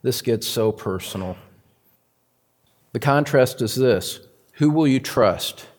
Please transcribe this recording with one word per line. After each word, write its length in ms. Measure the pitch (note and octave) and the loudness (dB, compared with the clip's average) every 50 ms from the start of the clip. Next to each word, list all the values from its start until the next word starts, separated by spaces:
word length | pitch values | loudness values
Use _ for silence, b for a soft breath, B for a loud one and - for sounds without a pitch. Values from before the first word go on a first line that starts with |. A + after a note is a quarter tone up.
| - | -2
this 180 | B2+ A#2+ - | -4 -4 -2
gets 240 | - A#2+ A#2 A2 - | -2 -2 -2 -2 -2
so 240 | - - A#2+ A2 A2 | -6 -2 0 0 0
personal. 680 | G#2+ - - G#2 F#2 F#2 - - - F#2+ F#2 F#2 F2+ - - _ _ _ _ _ _ _ _ _ _ _ _ _ _ _ _ _ _ _ _ _ _ _ _ _ _ _ _ _ - | 0 -2 -6 -6 -6 -6 -8 -10 -10 -8 -8 -8 -10 -12 -16 _ _ _ _ _ _ _ _ _ _ _ _ _ _ _ _ _ _ _ _ _ _ _ _ _ _ _ _ _ -8
The 60 | A2+ | -2
contrast 640 | - D3 C#3 D3 D3 C#3+ - C3+ B2+ B2 - - A#2+ | 0 2 2 2 2 2 4 2 2 2 0 -4 -4
is 120 | G#2+ - | -4 -2
this. 440 | B2+ C3 B2+ A2 F#2 - - - - - _ _ _ _ _ _ | 0 2 2 2 2 0 -8 -12 -14 -18 _ _ _ _ _ _
Who 160 | - D3+ D3+ | 0 2 2
will 180 | D3+ D#3+ D#3+ | 4 4 2
you 120 | C#3+ C3 B2+ | 4 2 2
trust? 680 | C3 - - C3 A2+ G2 F2 - - - - - - - _ | 0 -2 2 4 4 4 2 0 -6 -10 -10 -12 -20 -20 _